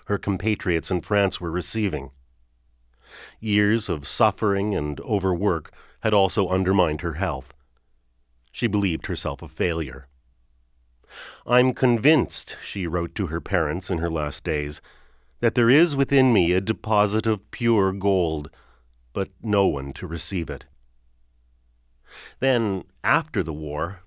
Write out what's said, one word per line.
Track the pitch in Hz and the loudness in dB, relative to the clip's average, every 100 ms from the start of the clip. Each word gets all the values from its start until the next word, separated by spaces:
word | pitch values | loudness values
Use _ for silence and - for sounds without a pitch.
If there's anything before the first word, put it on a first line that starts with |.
| - | -6
her | 101 | -4
compatriots | - 95 110 107 95 82 - | -2 -2 0 -2 0 -2 0
in | 92 | -4
France | - 104 98 - | 0 2 2 0
were | 87 | -6
receiving. | 85 - 113 101 73 67 - _ _ _ _ _ _ _ _ _ - - _ | -4 -4 -2 -2 -4 -8 -16 _ _ _ _ _ _ _ _ _ -20 -20 _
Years | 107 104 104 113 101 | 0 2 4 2 0
of | 78 71 | -6 -4
suffering | - 110 - 104 98 104 92 | 0 0 2 -2 0 0 -2
and | 73 71 | -2 -6
overwork | - 104 92 87 101 82 - - - _ | -2 0 0 0 0 -2 -6 -20 -20 _
had | 110 | 0
also | 104 95 - 90 | 2 2 0 0
undermined | 95 92 98 85 76 | 0 2 2 2 0
her | 87 | -4
health. | 78 92 67 - - _ _ _ _ _ _ _ _ _ | -4 -4 -4 -10 -20 _ _ _ _ _ _ _ _ _
She | - 117 | -4 -2
believed | 101 98 80 - | 0 0 -2 -4
herself | 87 80 71 | -6 -6 -8
a | 82 | -12
failure. | - 92 82 71 65 - _ _ _ _ _ _ _ _ _ _ - - - - | -4 -2 -2 -6 -10 -18 _ _ _ _ _ _ _ _ _ _ -20 -20 -20 2
"I'm | 123 127 | 4 4
convinced," | 127 127 117 120 156 87 - - - | 2 2 4 4 4 2 -6 -10 -16
she | - 101 87 | -12 -8 -4
wrote | 85 85 - | -2 -4 -4
to | 87 | -4
her | 82 | -4
parents | - 92 78 85 - | -2 -2 0 -4 -4
in | 87 | -2
her | 85 | -2
last | 82 76 - | -2 -4 -4
days, | 87 76 73 73 _ - - - _ _ | -4 -4 -4 -8 _ -20 -20 -20 _ _
"that | 117 123 | 0 2
there | 117 | 4
is | 143 170 139 | 6 4 2
within | 135 139 131 | 2 4 6
me | 110 85 | 4 4
a | 92 | 2
deposit | 98 107 110 104 104 107 107 | 0 -4 0 2 2 0 0
of | 107 _ | -4 _
pure | - 120 113 95 | -4 2 4 2
gold, | 98 101 95 85 78 73 _ _ _ _ _ _ | 0 0 2 0 -2 -6 _ _ _ _ _ _
but | 101 95 _ | -6 -6 _
no | 110 104 95 | 0 4 4
one | 71 69 | 2 -6
to | - 85 | -10 -8
receive | 82 - 92 78 | -6 -4 -4 -4
it." | 71 - _ _ _ _ _ _ _ _ _ _ _ _ _ _ - - - | -8 -12 _ _ _ _ _ _ _ _ _ _ _ _ _ _ -20 -20 -4
Then, | 135 120 110 95 - _ | 2 2 2 -2 -6 _
after | 104 147 156 104 | 0 0 0 -4
the | 80 | -2
war, | 76 76 73 85 98 | -4 -6 -4 -4 -6